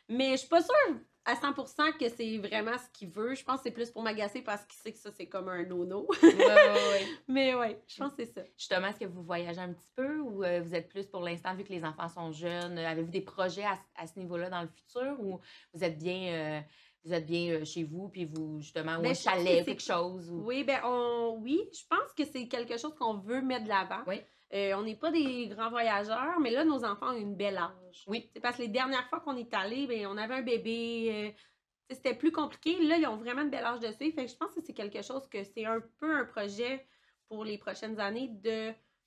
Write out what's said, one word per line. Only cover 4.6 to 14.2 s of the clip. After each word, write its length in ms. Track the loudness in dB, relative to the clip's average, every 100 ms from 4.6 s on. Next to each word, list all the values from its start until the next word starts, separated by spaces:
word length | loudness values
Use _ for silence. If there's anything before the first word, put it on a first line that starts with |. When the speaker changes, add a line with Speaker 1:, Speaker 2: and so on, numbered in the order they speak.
| -8
Speaker 1:
qu'il 120 | -16
sait 140 | -16
que 60 | -14
ça, 100 | -16
c'est 140 | -14 -8
comme 240 | -6 -4
un 140 | -4
no-no. 440 | -4 -4 -4 -2 -2 10
Speaker 2:
Ouais, 140 | 10 12
ouais, 100 | 10
ouais. 600 | 12 10 8 4 2 0 -6
Speaker 1:
<laughs> 120 | -2
Mais 280 | 2 4 2
ouais, 260 | 0 -4 -14
je 100 | -8
pense 140 | -8
que 100 | -6
c'est 80 | -10
ça. 100 | -10 -16 -14
Speaker 2:
Justement, 320 | 0 0 0
est-ce 100 | -4
que 60 | -8
vous 180 | -8
voyagez 360 | -4 -4 -4 -6
un 140 | -8
petit 160 | -10 -10 -4
peu 240 | -2 -2
ou, 240 | -4 -2
euh, 180 | 0 0
vous 120 | 0 -4
êtes 120 | -4
plus 200 | -8 -8
pour 140 | -6
l'instant, 340 | -6 -4 -6 -6
vu 80 |
que 100 | -6
les 100 | -6
enfants 260 | -6 -6 -8
sont 220 | -6 -8
jeunes, 460 | -6 -4 -4 -4 -4
euh, 100 | -4
avez-vous 220 | -2 -4
des 120 | -4
projets 420 | -6 -2 -2 0 -2
à, 140 | -2 -8 -16
à 100 | -14
ce 140 |
niveau-là 320 | -12